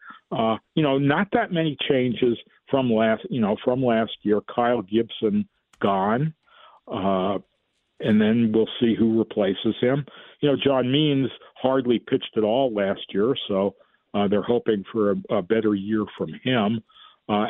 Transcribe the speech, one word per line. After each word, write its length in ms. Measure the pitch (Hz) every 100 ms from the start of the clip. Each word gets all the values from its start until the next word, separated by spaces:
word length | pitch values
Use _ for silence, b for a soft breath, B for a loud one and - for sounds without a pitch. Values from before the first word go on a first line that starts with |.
| B B -
Uh, 240 | 147 113 110 _
you 80 | -
know, 160 | 147 135
not 300 | 139 151 202
that 200 | 247 196
many 240 | 175 160 135 -
changes 480 | 135 127 110 123 113 b b -
from 240 | 135 127
last, 300 | 110 113 113 -
you 100 | 139
know, 160 | 101 107
from 220 | - 127
last 280 | 127 113 110 -
year. 180 | 104 104 -
Kyle 300 | - 120 120
Gibson 640 | 95 110 113 - 110 104 101 _ _ -
gone, 540 | 110 98 101 117 156 - b b b b -
uh, 500 | - 95 95 95 95 - _ _ _ _ -
and 200 | - 107
then 300 | 107 117 113
we'll 160 | 110 107 -
see 140 | 117
who 240 | 98 113 113
replaces 580 | 107 - 98 98 113 104
him. 240 | 123 143 143 B B B
You 100 | 147
know, 60 | 135
John 340 | 139 131 123
Means 400 | 139 156 139 123 - B -
hardly 440 | 131 135 120 113
pitched 360 | - 135 - 113
at 60 |
all 300 | 107 120 135
last 300 | 104 98 98 -
year, 260 | 95 110 131 -
so, 300 | 98 98 b b b _
uh, 120 | 104 101
they're 160 | 101
hoping 420 | 92 120 117 104 92
for 220 | 113 101
a, 240 | 95 - 110
a 60 |
better 320 | 87 110 107
year 300 | 101 98 110 104 -
from 140 | 82 78
him. 400 | 127 127 110 113 B B B B -
Uh, 180 | 104